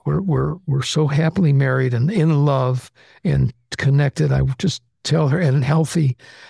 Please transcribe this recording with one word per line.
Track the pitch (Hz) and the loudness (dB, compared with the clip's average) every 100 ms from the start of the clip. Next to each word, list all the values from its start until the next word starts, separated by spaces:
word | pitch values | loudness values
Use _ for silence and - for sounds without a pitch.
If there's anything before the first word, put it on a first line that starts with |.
| 143 | -4
we're, | 156 | -2
we're, | 196 131 143 175 - | -2 -2 -2 -6 -4
we're | 135 | -4
so | - 156 147 | -2 -2 0
happily | 143 160 196 160 | 0 0 0 2
married | 139 135 131 131 | 2 2 0 0
and | 120 147 | 0 0
in | 214 160 143 | 0 2 2
love | 143 135 127 123 - _ - - | 2 2 0 -4 -8 _ -20 -8
and | 180 139 127 - _ - | -2 0 0 -4 _ -4
connected. | 135 143 139 - 147 | 0 2 0 0 0
I | 135 135 - | 0 0 -2
just | - - - _ | -4 -4 -12 _
tell | - 160 143 | -2 0 0
her, | 147 | 0
and | 151 143 | 0 0
healthy. | 131 160 151 170 139 - - - | 2 0 0 0 0 -2 -12 -20